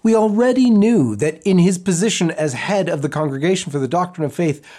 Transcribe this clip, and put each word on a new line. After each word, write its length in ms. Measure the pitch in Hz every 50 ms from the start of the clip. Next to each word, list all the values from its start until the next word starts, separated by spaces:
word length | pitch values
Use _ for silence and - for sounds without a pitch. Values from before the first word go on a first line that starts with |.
We 140 | - 226 220
already 540 | 220 214 220 202 220 240 254 254 262 254 247
knew 440 | 220 202 202 226 233 196 135 117 107
that 260 | 101 151 156 156 - -
in 140 | 202 190 180
his 200 | 170 190 190 180
position 520 | - 196 180 160 202 226 - - 180 165
as 240 | 160 - 156 151 127
head 340 | 117 - - - 196 185 165
of 140 | 165 147
the 60 | 139 147
Congregation 640 | - 151 156 147 135 135 151 175 196 180 - 156
for 80 | 139 143
the 80 | 135
Doctrine 380 | 123 165 175 180 175 - - 156
of 100 | 139 -
Faith, 300 | - 175 156 139 - - - -